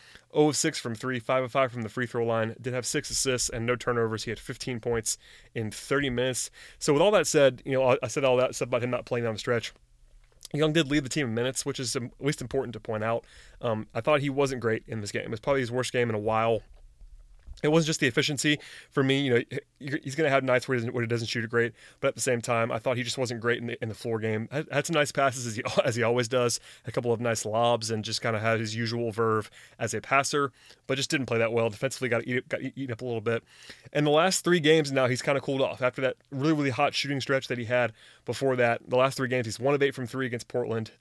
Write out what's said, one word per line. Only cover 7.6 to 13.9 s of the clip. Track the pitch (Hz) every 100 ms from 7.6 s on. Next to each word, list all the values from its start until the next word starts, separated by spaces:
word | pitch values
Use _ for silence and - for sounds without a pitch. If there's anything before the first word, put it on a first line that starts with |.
you | -
know, | 131 131
I, | 127
I | 123
said | 147
all | 135 123
that | 123
stuff | 117 123
about | 123
him | 123
not | 123 -
playing | 123
down | 117
the | 107
stretch. | - 120 - - _ _ - - _ _ -
Young | 147 156
did | 156 139
lead | 151
the | 127
team | 160 131
in |
minutes, | 110 127 131 143
which | 135
is, | 123
um, | 135 120 -
at |
least | 135 151
important | 123 139 123
to | 110
point | - 110
out. | 107 117 - - - -
Um, | 120 107 -